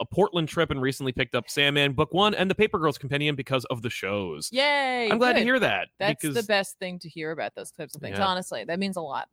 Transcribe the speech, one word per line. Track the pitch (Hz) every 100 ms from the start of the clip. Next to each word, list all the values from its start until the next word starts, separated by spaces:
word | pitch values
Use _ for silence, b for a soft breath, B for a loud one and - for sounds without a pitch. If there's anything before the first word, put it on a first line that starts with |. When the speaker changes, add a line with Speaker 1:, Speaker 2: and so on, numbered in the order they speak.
Speaker 1:
a | 113
Portland | - 196 175 156
trip | 170 160
and | 139
recently | 131 135 131
picked | 127 127 123
up | -
Sandman | - 143 143 143
Book | 131 151
One | 175 208
and | - 190
the | 185
Paper | 214 196
Girls | 160 -
Companion | 135 143 147 139
because | 135 131 120
of | 123
the | 110
shows. | - 95 101 92 76 -
Speaker 2:
Yay, | 247 285 285 262 254 226
Speaker 1:
I'm | 214
glad | 247
to | 240
Speaker 2:
good. | 226
Speaker 1:
hear | 262
that, | 165 98 85 -
Speaker 2:
That's | 196 -
the | 156
Speaker 1:
because | 147 208
Speaker 2:
best | 202 190 -
thing | 185 180
to | 165
hear | 165 156
about | 156 104 -
those | 95
types | - 151 147
of |
things. | 127 98
Speaker 1:
Yeah. | 196
Speaker 2:
Honestly, | 185 185 135 107
that | 170
means | 196 185
a |
lot. | 156 123 -